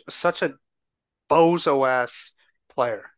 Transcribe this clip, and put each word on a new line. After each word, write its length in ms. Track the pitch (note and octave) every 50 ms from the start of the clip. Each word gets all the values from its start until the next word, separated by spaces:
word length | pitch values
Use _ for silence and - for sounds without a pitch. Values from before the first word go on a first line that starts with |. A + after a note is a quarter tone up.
| - -
such 340 | - - - F3 E3 - F#3
a 120 | D3+ C3+ - _ _ _ _ _ _ _ _ _ _ _ _ _ -
bozo 600 | C#3+ E3 E3 E3 F3 E3 - E3 C#3+ C3+ C3+ C3
ass 420 | B2+ B2+ B2 A#2+ - - - - - _ _ _ _ _ _ _ _
player, 300 | - B2 A#2+ A2 G2 - - _